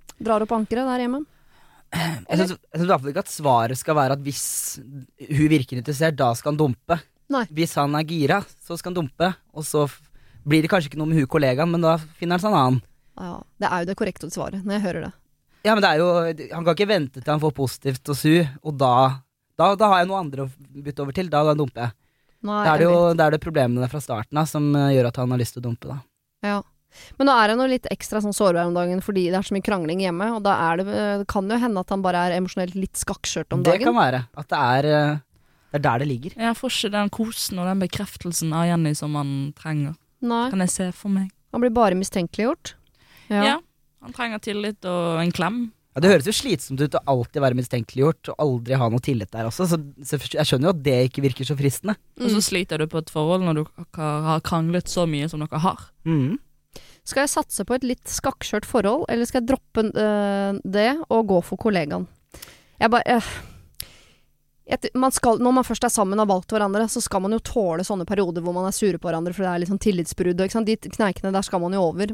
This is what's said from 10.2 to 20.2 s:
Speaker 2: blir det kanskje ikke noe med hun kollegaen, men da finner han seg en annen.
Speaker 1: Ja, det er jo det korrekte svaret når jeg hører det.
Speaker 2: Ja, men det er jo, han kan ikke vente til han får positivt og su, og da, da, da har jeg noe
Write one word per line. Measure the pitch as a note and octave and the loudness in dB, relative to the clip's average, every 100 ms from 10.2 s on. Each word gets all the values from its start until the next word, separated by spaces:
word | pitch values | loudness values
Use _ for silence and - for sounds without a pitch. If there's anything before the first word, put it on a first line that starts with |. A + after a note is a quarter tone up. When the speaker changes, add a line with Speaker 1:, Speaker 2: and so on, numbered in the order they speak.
| - - C#3+ | -20 -14 2
Speaker 2:
blir | D#3 | 2
det | D#3 | 4
kanskje | G3 C#3+ | 2 0
ikke | D3 | -4
noe | D#3 | 0
med | D#3+ | 2
hun | C3+ | 2
kollegaen, | D#3+ C3+ B2+ E3+ | 2 2 2 0
men | E3+ | 2
da | E3 E3 | 2 2
finner | D#3 - F3 F3 | -2 -8 -2 0
han | G#3+ | 2
seg | |
en | F#3 | 4
annen. | B2+ B2+ - _ _ - | 4 2 -2 _ _ -16
Speaker 1:
Ja, | F#3 - - _ | -14 -12 -16 _
det | G3+ | -2
er | F#3 | -2
jo | F3 | -4
det | F#3+ | -2
korrekte | G3+ - D#3+ | -4 -4 -10
svaret | - C#3+ G3 G3 | -8 -8 -6 -4
når | G3+ | -2
jeg | G3 | -2
hører | E3+ D#3 | -4 -8
det. | - _ _ _ _ | -14 _ _ _ _
Speaker 2:
Ja, | G#3 A3 | 2 4
men | |
det | G3 | 4
er | D#3 | 4
jo, | F3+ F3 E3 D#3 B2 D#3 | 4 4 0 -4 -8 -2
han | E3+ | 0
kan | |
ikke | D#3+ G3+ | 2 2
vente | G3+ C#3 - | 2 0 -6
til | C3+ | -2
han | D3+ | 0
får | D3+ | 0
positivt | C#3+ C3 - C#3 C3 - | 0 -4 -2 -4 -4 -4
og | C#3 | 0
su, | D3+ E3 D#3 C3 D#3 | 4 4 4 -4 -10
og | C#3 | 0
da, | C3+ B2 C3 C3+ - _ _ - | 4 6 4 2 -10 _ _ 2
da, | F3 G3 | 2 4
da | G#3+ | 6
har | F#3+ | 6
jeg | F3+ | 4
noe | G3 | 0